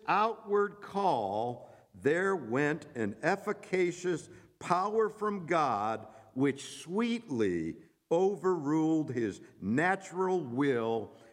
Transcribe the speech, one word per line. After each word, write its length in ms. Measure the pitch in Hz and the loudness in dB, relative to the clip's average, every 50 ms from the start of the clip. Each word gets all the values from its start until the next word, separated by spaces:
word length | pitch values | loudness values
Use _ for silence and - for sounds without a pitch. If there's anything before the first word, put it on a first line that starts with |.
| - | -2
outward 720 | 151 170 202 214 226 214 - - 202 202 202 202 202 160 - | 0 2 2 2 0 0 -4 -4 0 2 2 2 0 -4 -12
call, 920 | - - - 196 202 180 147 117 101 95 101 107 117 120 120 - - - - - - _ _ | -16 -6 -4 0 2 2 2 2 0 -2 -2 -2 -2 -4 -6 -8 -12 -20 -20 -20 -20 _ _
there 400 | 92 95 139 160 175 190 196 196 | -2 0 2 2 2 2 0 0
went 520 | 170 123 110 120 135 147 147 151 - - - - | -2 -2 -2 0 2 2 2 0 -2 -6 -12 -6
an 220 | 120 107 98 - - | -4 -4 -4 -4 -2
efficacious 1080 | 147 165 196 190 - 208 196 208 - - 185 185 180 175 165 - 180 180 165 147 - - - - - - _ - | 0 0 0 0 -2 -6 -6 -6 -6 -4 0 0 0 0 -2 -4 -2 -2 -2 -4 -6 -12 -20 -20 -20 -20 _ -12
power 500 | - - 175 180 190 214 214 226 220 208 | 0 0 2 2 2 0 2 2 2 2
from 360 | 214 - 208 208 202 190 165 | 0 -2 -4 -2 -2 -4 -2
God, 640 | 156 175 160 147 131 110 101 104 113 110 110 107 - - - - - - | 0 2 4 4 4 2 0 0 -2 -2 -4 -6 -12 -18 -20 -20 -10 -2
which 480 | 127 139 139 - - - - - - | 2 2 2 2 -2 -8 -14 -14 -16
sweetly 960 | - 160 180 220 240 233 233 233 - - 135 113 107 95 87 85 80 82 - - - _ _ _ _ - | -10 -4 -2 0 0 0 0 -2 -4 -4 0 2 2 4 2 0 -2 -2 -6 -8 -14 _ _ _ _ 0
overruled 960 | 165 170 190 202 202 151 165 190 185 165 139 143 156 160 156 160 160 156 147 127 | 2 4 4 4 2 2 0 0 0 2 0 0 2 2 4 4 2 2 0 -2
his 300 | 123 123 113 101 90 - - - - - | -2 -2 -2 -2 -4 -6 -14 -20 -16 -6
natural 800 | 90 98 117 143 170 185 196 190 - - 160 180 185 185 185 180 | -2 0 2 2 2 2 0 0 -4 -10 -4 -2 0 0 0 0
will, 720 | 151 120 117 131 147 139 123 117 113 113 113 110 101 - - - - - | -2 -2 0 2 2 2 2 2 2 0 0 -2 -4 -6 -14 -20 -20 -20